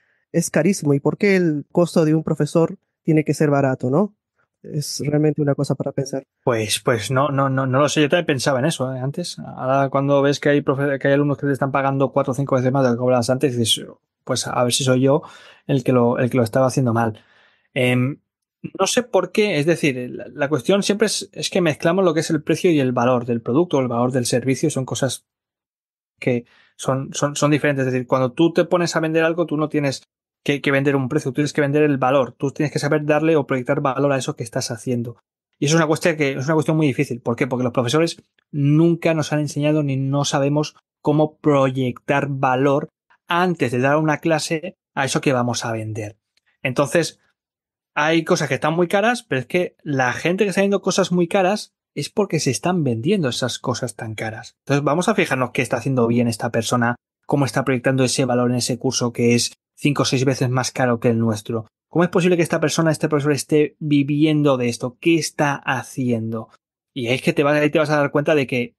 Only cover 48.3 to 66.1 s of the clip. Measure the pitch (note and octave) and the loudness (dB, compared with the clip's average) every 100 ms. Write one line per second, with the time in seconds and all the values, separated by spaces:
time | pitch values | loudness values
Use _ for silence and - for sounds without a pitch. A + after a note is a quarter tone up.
48.3 | F3 C#3+ C3 D3+ E3 F3 G3+ A3 B3 - | 0 0 -2 -2 0 0 2 0 -2 -4
49.3 | C3+ B2 F3+ F3+ _ D3+ C3+ B2 A2 D#3 | -6 -2 -4 -4 _ -6 0 0 0 -2
50.3 | F#3+ G#3 F#3+ G3+ G3 F#3+ F3+ F3+ F3 F3 | 0 0 0 0 0 0 0 0 0 0
51.3 | G3+ F3+ G#3 - _ _ - C#3+ - G3+ | 2 0 -2 -6 _ _ -10 -6 -2 -2
52.3 | D#3+ C#3 A#2+ E3+ F#3 C3+ A2+ C3+ G#3 C3+ | 0 -2 -2 -2 0 0 -2 0 0 0
53.3 | - B2 - - A#2 B2 - A#2 G#2+ A2+ | -2 -6 -6 -6 -4 -6 -10 -12 -8 -10
54.3 | A2 - _ - C#3 C#3+ D#3 F3+ G#3 E3+ | -10 -16 _ -2 0 0 0 0 0 0
55.3 | C3 B2 - B2 B2 C3+ B2+ A#2 A#2+ A#2+ | 0 -2 -2 -2 -2 -2 0 2 2 0
56.3 | G#2+ A#2+ A#2 A2 B2 A#2 B2 _ _ - | -2 -4 -4 -2 0 0 -2 _ _ -2
57.3 | C#3+ C3+ C#3+ C3 B2+ C3+ C3 B2+ - B2+ | 0 0 0 0 0 0 2 0 0 0
58.3 | B2 B2 B2 A#2+ B2 C3+ B2 A#2+ A#2 A#2+ | 2 0 0 -2 -4 -2 -2 -4 0 2
59.3 | A#2+ - - _ _ D3+ C#3+ C3+ C3 C3 | 2 0 -8 _ _ -2 0 0 0 0
60.3 | B2+ C3 B2+ A#2+ - B2+ A#2 B2 A2+ A2+ | 0 -2 -2 -4 -2 0 2 0 2 0
61.3 | G#2 - A2+ - _ _ D#3 F3 F#3+ F3 | -2 -4 -8 -8 _ _ 0 0 2 2
62.3 | E3+ D#3+ E3 D#3 - E3 D3 E3 D3+ D3 | 2 0 0 -2 0 0 0 0 0 0
63.3 | C#3 - D3+ D3+ - D#3 D3 C#3 D3 D#3 | -2 2 2 2 -2 0 0 2 0 2
64.3 | D3+ D3 B2+ A#2+ A#2 B2+ - E3+ E3 D3 | 2 2 2 0 -4 -8 -4 0 0 0
65.3 | - D3 C#3+ - B2+ A2+ - B2 | -2 -2 -2 -4 -6 -6 -6 -2